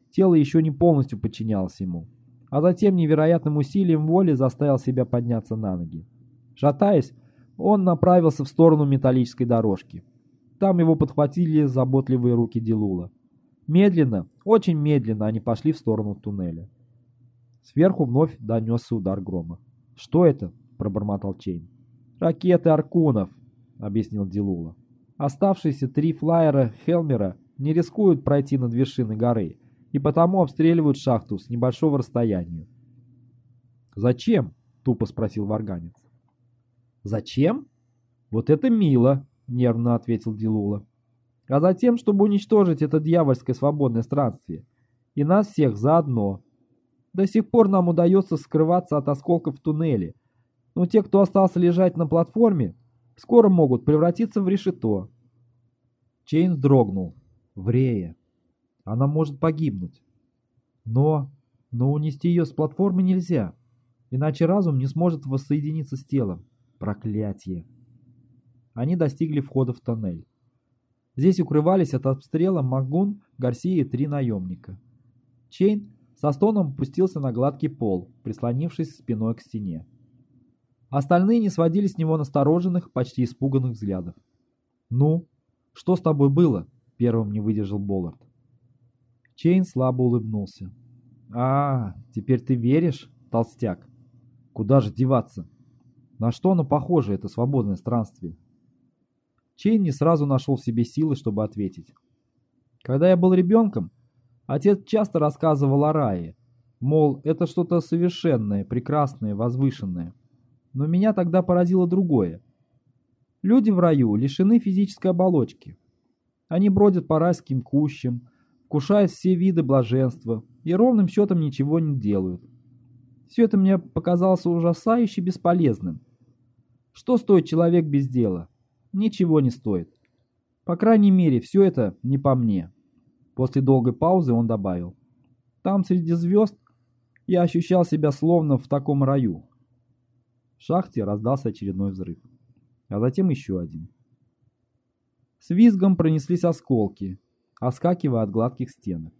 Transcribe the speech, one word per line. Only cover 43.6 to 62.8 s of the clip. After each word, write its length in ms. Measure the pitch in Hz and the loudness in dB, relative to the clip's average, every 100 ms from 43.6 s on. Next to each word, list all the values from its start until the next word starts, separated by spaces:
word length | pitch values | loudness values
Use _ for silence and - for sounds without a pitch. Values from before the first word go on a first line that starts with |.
| 143 147 135 117 | -2 0 0 -2
странствие. 640 | 113 143 127 - - 80 - _ _ _ _ | -2 -2 -2 -4 -12 -16 -16 _ _ _ _
И 80 | - | -4
нас 240 | 147 190 208 | 2 2 2
всех 300 | - 143 104 | 0 0 0
заодно. 640 | 123 165 147 117 101 95 _ _ _ _ _ _ _ | 2 2 0 -2 -4 -6 _ _ _ _ _ _ _
До 160 | 180 196 | -4 0
сих 200 | 220 214 | 0 2
пор 200 | 240 208 | 2 2
нам 200 | 196 175 | 2 2
удаётся 480 | 165 175 190 190 156 | 2 4 2 0 -6
скрываться 600 | - 156 156 175 180 151 | -4 -2 0 0 -2 -4
от 120 | 139 | -2
осколков 500 | 139 - 170 165 135 | -4 -2 -2 -2 -6
в 20 | |
туннеле, 540 | - 151 160 117 82 - _ _ _ _ _ | -6 -4 -2 -2 -4 -12 _ _ _ _ _
но 120 | - 175 | -4 0
те, 180 | 220 | 2
кто 160 | 196 196 | 2 2
остался 400 | 190 196 190 180 | 4 4 2 2
лежать 360 | 175 175 185 165 | 2 2 0 0
на 120 | 160 | 0
платформе, 640 | 165 170 214 226 180 101 - _ _ _ _ | 0 0 2 2 2 -2 -6 _ _ _ _
скоро 320 | - 240 214 | 4 6 6
могут 360 | 180 147 123 | 6 4 2
превратиться 580 | - 151 170 175 226 214 | 2 2 2 0 -4 -2
в 60 | 185 | 0
решето". 600 | 196 190 180 113 98 98 _ _ _ _ _ _ _ _ _ _ _ | 0 -2 -4 -2 -2 -4 _ _ _ _ _ _ _ _ _ _ _
Чейн 300 | - 151 180 | -4 0 0
вздрогнул. 600 | 160 135 135 107 95 90 - _ _ _ | 0 4 4 4 -2 -8 -12 _ _ _
Врея. 600 | - 92 120 131 110 85 80 _ _ _ _ _ _ | -8 -2 0 0 -2 -6 -14 _ _ _ _ _ _
Она 220 | - 113 139 | -8 -2 -2
может 340 | 151 151 139 | 0 -4 -2
погибнуть. 600 | 165 151 156 101 87 - _ _ _ _ _ _ _ _ | -2 -2 -4 -4 -10 -14 _ _ _ _ _ _ _ _
Но, 480 | 110 117 147 156 139 - _ _ _ | -4 0 0 0 -4 -12 _ _ _
но 220 | 117 131 | -2 -2
унести 360 | 147 151 139 175 | 0 -4 -4 0
её 160 | 170 | 0
с 80 | 165 | 0
платформы 500 | - 151 - | -2 -4 -2